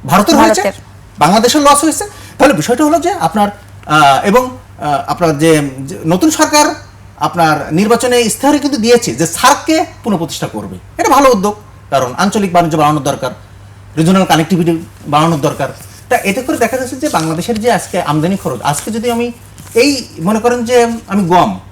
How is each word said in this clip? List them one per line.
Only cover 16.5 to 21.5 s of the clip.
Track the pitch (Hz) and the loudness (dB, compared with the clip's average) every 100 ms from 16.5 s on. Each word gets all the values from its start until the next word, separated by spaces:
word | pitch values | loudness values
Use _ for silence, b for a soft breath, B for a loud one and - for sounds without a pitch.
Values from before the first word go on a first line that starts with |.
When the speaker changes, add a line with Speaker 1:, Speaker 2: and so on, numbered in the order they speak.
| 294 | -2
Speaker 1:
দেখা | 226 262 | -2 -2
যাচ্ছে | 247 262 | -6 -6
যে | 294 | -4
বাংলাদেশের | 175 160 160 175 220 | -2 -2 -4 -4 -2
যে | 233 | 0
আজকে | 196 - 185 | -2 -2 -6
আমদানি | 156 151 160 196 | -2 -2 0 -2
খরচ, | 175 120 | -4 -4
আজকে | 143 147 - | -4 -4 -6
যদি | 220 240 | -4 -2
আমি | 233 240 240 - - - | -2 -4 -8 -20 -20 -4
এই | 226 277 269 - - | 0 2 0 -8 -6
মনে | 170 220 | -2 0
করেন | 240 247 | 0 -2
যে | 226 247 233 233 - | 2 2 2 -2 -4
আমি | 196 170 | -2 2
গম | 180 135 | 2 2